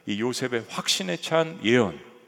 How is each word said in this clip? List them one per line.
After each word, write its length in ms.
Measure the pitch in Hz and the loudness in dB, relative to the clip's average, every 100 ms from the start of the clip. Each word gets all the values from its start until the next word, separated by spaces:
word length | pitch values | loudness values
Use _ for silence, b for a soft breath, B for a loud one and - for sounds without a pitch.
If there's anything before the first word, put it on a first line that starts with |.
| - | -6
이 120 | 104 | -2
요셉의 460 | 120 120 127 120 110 | -2 -2 -2 -4 -4
확신에 480 | - - - 185 170 | -6 -2 -2 -2 -4
찬 420 | - 165 160 - | 0 0 0 0
예언. 360 | 101 123 101 80 - - | 4 6 4 0 -14 -20